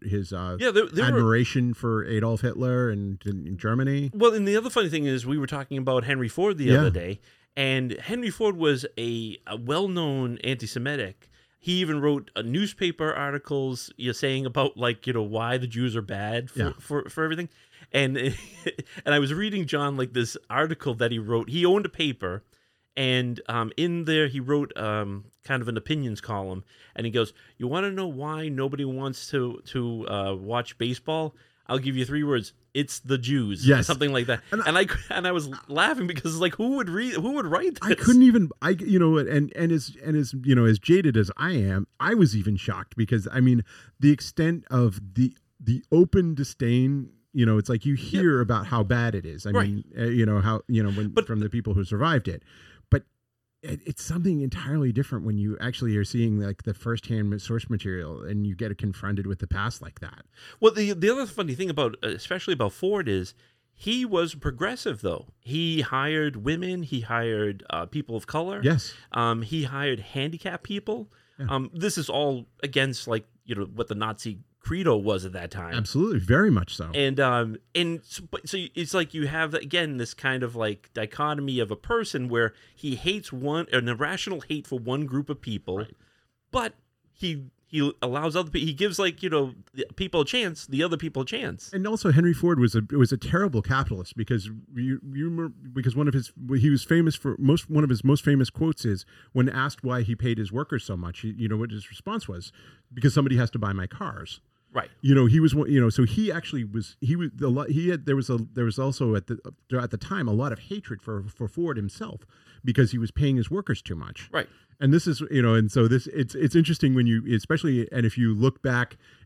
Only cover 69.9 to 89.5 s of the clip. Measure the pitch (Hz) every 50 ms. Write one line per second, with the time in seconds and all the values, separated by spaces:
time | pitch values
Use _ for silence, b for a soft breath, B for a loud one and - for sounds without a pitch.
69.9 | 127 107 101 - - 135 135 156 165 160 - - 175 175 - - 202 202 196 -
70.9 | 214 240 214 - b b b b b b 135 120 139 135 131 120 - 165 170 208
71.9 | - 175 147 - - 139 147 143 135 123 120 - _ _ - 143 127 139 135 135
72.9 | 123 - - 120 113 110 - _ _ _ _ - 117 101 101 - - 107 117 -
73.9 | 107 101 107 110 110 - - 117 101 90 - _ _ _ _ - 160 180 190 165
74.9 | 120 107 98 107 104 92 90 95 90 90 85 82 - 95 85 85 95 120 107 -
75.9 | - 135 180 226 196 120 90 87 120 156 208 214 143 95 87 - - - 87 80
76.9 | 85 143 139 135 135 131 139 127 123 120 117 113 110 - - _ _ 170 175 170
77.9 | 170 160 - _ - - 185 - - - - - - 190 180 - - 175 170 143
78.9 | - 190 170 143 - 160 151 135 151 160 160 156 151 165 - 143 170 175 170 156
79.9 | 139 123 117 - - - - 135 131 127 127 117 117 117 110 107 104 104 _ _
80.9 | _ 113 107 104 - - 147 151 151 147 139 139 131 123 113 95 104 - - -
81.9 | 240 233 220 208 - 147 123 123 117 117 117 110 b b b b b _ - 147
82.9 | 127 110 - 175 196 214 - - - 127 131 143 151 165 170 - - 127 120 120
83.9 | 120 113 147 147 185 185 - 202 190 151 - - 156 151 - - 139 123 113 120
84.9 | 127 143 151 135 127 139 147 - 147 - - 123 107 98 - - 90 98 107 -
85.9 | - _ _ _ _ _ _ _ _ _ _ _ - 254 233 220 - _ _ _
86.9 | _ _ _ _ _ _ 190 180 160 143 135 131 _ _ _ _ - 156 143 147
87.9 | - - - 123 123 143 156 165 147 180 180 156 143 170 151 160 151 135 196 208
88.9 | 175 185 196 180 160 - - 180 156 151 139 131